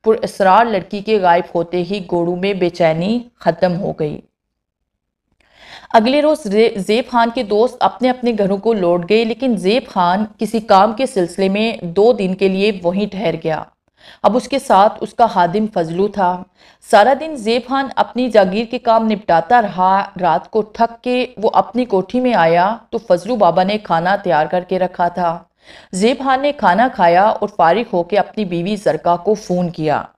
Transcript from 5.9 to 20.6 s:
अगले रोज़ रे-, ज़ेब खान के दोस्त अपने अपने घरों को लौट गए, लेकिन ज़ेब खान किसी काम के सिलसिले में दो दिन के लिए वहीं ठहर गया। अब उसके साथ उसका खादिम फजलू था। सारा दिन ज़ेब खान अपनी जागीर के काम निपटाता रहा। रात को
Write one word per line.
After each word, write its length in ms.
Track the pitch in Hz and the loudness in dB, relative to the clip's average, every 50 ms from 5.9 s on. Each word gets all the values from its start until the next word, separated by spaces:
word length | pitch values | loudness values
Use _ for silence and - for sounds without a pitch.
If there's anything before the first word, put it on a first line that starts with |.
| - | 2
अगले 260 | 233 214 247 269 294 | 2 4 4 0 2
रोज़ 280 | 285 302 311 294 - 208 | 2 2 0 0 -4 -2
रे-, 300 | 190 214 233 233 226 208 | 2 2 2 2 0 -4
ज़ेब 260 | 185 - 214 233 247 - | -2 -2 -2 -2 -2 -2
खान 200 | 247 240 233 233 | 0 0 0 0
के 120 | 233 262 | -2 -6
दोस्त 360 | 240 196 214 208 226 254 254 - | -4 -2 0 0 0 0 0 -2
अपने 260 | - 196 - - 240 254 | -2 -2 -2 0 -2 -2
अपने 240 | 247 254 240 240 | -2 0 -2 -4
घरों 260 | 233 208 202 185 202 196 | -2 0 -2 -2 -2 -2
को 140 | 196 226 | -2 -2
लौट 320 | 233 202 180 170 175 175 175 | -2 0 0 0 0 0 0
गए, 200 | 170 208 226 233 | 0 0 0 0
लेकिन 320 | 226 233 226 269 262 233 | -2 -4 -2 -2 -2 -2
ज़ेब 300 | 180 175 190 220 262 254 - | 0 0 0 0 0 -2 -4
खान 380 | - 196 180 175 180 202 214 214 - _ | -4 -2 0 0 0 -2 -2 -6 -6 _
किसी 220 | 226 208 233 226 | -6 -4 -4 -6
काम 340 | 214 - 202 190 202 220 214 | 0 4 4 4 4 2 0
के 120 | 214 269 | -2 -4
सिलसिले 420 | 254 - 196 175 170 - - 196 190 | -2 0 -2 -2 -2 -2 -2 -2 0
में 440 | 190 208 220 233 220 - - 170 | 0 0 -2 -2 -4 -6 -10 -4
दो 200 | 165 196 208 233 | 0 2 4 4
दिन 220 | 247 214 196 180 185 | 2 2 -2 -4 -2
के 140 | 190 196 190 | 0 0 0
लिए 320 | 190 190 196 214 220 185 175 | 0 0 0 0 -2 -2 -4
वहीं 240 | 170 180 196 208 202 | -2 -2 -2 -4 -4
ठहर 280 | - 185 226 165 160 | -6 -4 -4 -4 -4
गया। 300 | 165 160 165 156 151 - _ _ _ _ _ _ _ _ - - _ - | -4 -4 -6 -6 -6 -8 _ _ _ _ _ _ _ _ -20 -12 _ 0
अब 120 | 208 202 | 0 0
उसके 220 | 247 - - - 269 | 0 -2 -2 -6 -6
साथ 320 | - - 220 190 202 220 208 - | 0 2 4 4 4 4 2 -2
उसका 240 | 220 214 - - 233 | -12 -10 0 0 0
खादिम 400 | 214 202 190 175 170 165 214 220 | 2 2 0 0 2 0 -2 -4
फजलू 420 | 214 - 190 165 160 165 175 196 208 | -2 -2 -4 -4 -4 -2 -2 -2 -2
था। 360 | 196 202 190 180 180 180 185 _ _ _ _ _ _ _ _ - | -2 -2 -2 -2 -2 -4 -10 _ _ _ _ _ _ _ _ 2
सारा 240 | - 202 208 247 277 | 4 6 6 6 2
दिन 220 | 262 311 320 311 | 0 -2 -10 -10
ज़ेब 260 | 262 202 220 233 247 | -6 -2 -2 -2 -2
खान 260 | 233 - 269 269 269 247 | -2 -2 -4 -4 -4 -4
अपनी 400 | - - 202 202 - 240 254 247 | -2 -2 -2 -2 -2 -4 -4 2
जागीर 340 | 208 214 190 185 185 214 233 | 4 4 4 4 0 -4 -4
के 120 | 226 - 247 | -4 -6 -4
काम 280 | _ 240 220 226 226 | _ 2 2 2 2
निपटाता 540 | 220 214 202 - - 170 165 170 165 240 247 | 0 -2 -2 0 2 2 2 2 4 2 2
रहा। 520 | 220 196 165 180 185 185 190 196 196 - _ 185 | 2 0 -2 0 2 2 2 2 0 -4 _ -2
रात 280 | 180 147 156 180 - | 0 0 0 0 -2
को 160 | - - 220 | -4 -4 -4